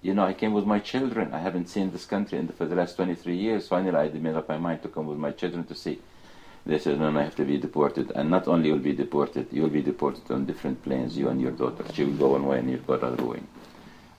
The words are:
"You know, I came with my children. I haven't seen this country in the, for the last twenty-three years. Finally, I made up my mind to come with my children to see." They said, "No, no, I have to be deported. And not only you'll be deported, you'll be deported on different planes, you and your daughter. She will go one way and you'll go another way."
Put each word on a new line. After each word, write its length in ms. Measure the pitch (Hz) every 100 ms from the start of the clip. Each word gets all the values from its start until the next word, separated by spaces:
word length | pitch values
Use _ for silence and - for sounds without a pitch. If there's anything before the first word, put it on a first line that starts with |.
"You 140 | 90
know, 100 | 98
I 80 | 95
came 200 | 95 110
with 120 | 104
my 140 | 101 104
children. 560 | - 131 135 113 87
I 60 | 76
haven't 280 | 87 90 87
seen 220 | - 92
this 160 | 90 -
country 320 | 101 101 87
in 80 | 80
the, 60 |
for 140 | - 80
the 100 | 87
last 180 | 87
twenty-three 420 | - 92 87 - 87
years. 300 | 107 110 -
Finally, 300 | 90 92 80
I 120 | 76
made 260 | 76 80 78
up 120 | 78
my 100 | 78
mind 240 | 85 80
to 60 | 80
come 180 | 80 78
with 100 | 73
my 140 | 73
children 320 | 73 90 82
to 100 | 80
see." 240 | - 90 73 - - - - - -
They 140 | - 76
said, 200 | - 73
"No, 100 | 78
no, 100 | 76
I 40 |
have 120 | 73 -
to 80 |
be 140 | 71 71
deported. 520 | 73 73 71 - -
And 180 | - 76
not 160 | 90 82
only 220 | 82 78
you'll 100 | 76
be 140 | 69
deported, 560 | 69 71 71 71 - -
you'll 260 | 67 78 73
be 20 |
deported 480 | 71 - 73 67 -
on 140 | 64
different 380 | 67 - 71 64
planes, 340 | - 65 62 62
you 120 | 65
and 120 | 65
your 120 | 64
daughter. 320 | 62 64 - -
She 100 | -
will 140 | 71 69
go 40 | 69
one 140 | 67 69
way 120 | 67
and 120 | 62
you'll 100 | 64
go 140 | -
another 300 | 64 62 62
way." 180 | 62 - - - - - - - -